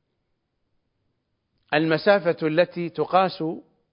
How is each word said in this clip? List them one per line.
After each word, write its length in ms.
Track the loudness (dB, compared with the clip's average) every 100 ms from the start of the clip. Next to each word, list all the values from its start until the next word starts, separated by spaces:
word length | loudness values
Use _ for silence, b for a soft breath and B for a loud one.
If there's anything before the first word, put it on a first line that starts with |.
| _ _ _ _ _ _ _ _ _ _ _ _ _ _ _ _ _
المسافة 600 | -2 0 2 2 2 0 -2
التي 460 | 0 0 0 -2 -8
تقاس 560 | -6 0 2 0 -2 -8 -8 -16 _ _